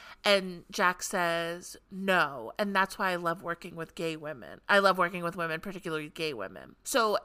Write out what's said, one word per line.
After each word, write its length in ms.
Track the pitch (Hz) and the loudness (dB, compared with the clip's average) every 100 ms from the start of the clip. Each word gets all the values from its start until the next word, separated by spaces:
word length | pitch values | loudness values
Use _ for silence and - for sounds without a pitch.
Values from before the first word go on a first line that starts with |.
| - - | -20 -2
And 420 | 214 202 185 175 - | 4 4 2 -8 -8
Jack 320 | - 185 180 | 2 2 2
says, 760 | - 196 175 170 170 175 180 - _ | -2 0 2 0 -2 -6 -10 -18 _
"No, 600 | 185 190 185 151 139 110 - | -4 2 4 4 0 -8 -4
and 160 | 202 196 | 0 2
that's 240 | 190 - | 2 0
why 120 | 196 | -2
I 40 | 175 | 0
love 260 | 175 165 | 0 -2
working 340 | 175 170 185 165 | -4 -8 -8 -10
with 200 | 160 - | -10 -6
gay 200 | 165 156 | -4 -4
women. 460 | 151 143 80 - - | -8 -10 -14 -8 4
I 80 | 202 | 6
love 220 | 196 185 | 6 6
working 240 | 175 180 | 2 0
with 120 | 170 175 | -4 -4
women, 260 | 165 160 | -4 -4
particularly 480 | 202 190 170 156 151 | -6 -8 -6 -6 -6
gay 240 | - 160 | -6 -6
women." 420 | 123 95 87 65 - | -4 -8 -12 -18 -14
So 340 | - 262 220 202 | 0 2 4 2